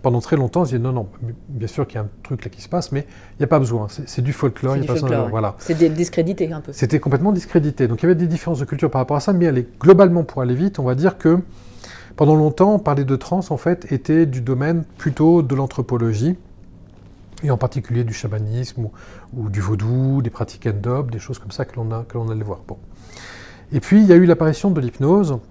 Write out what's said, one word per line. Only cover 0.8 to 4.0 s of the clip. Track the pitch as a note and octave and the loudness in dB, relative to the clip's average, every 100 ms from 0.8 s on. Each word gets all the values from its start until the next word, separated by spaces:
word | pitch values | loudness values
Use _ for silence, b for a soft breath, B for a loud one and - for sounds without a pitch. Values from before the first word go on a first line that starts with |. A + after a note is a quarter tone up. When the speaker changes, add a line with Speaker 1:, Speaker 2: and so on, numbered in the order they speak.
Speaker 1:
non, | B2 | -2
non, | B2+ G2 - A#2 A#2 - | -4 -6 -10 -12 -12 -12
bien | C3 A2 | -10 -8
sûr | - - | -6 -6
qu'il | |
y | A2+ | -6
a | |
un | G#2 - | -8 -10
truc | - C3 | -10 -8
là | - | -8
qui | - | -16
se | - | -6
passe, | F3 - | -6 -4
mais | C#3 - B B | -6 -8 B B
il | B | B
n'y | |
a | C#3+ | 0
pas | D#3 | 2
besoin, | B2+ A#2 G#2+ | 2 -2 -6
c'est, | - | -10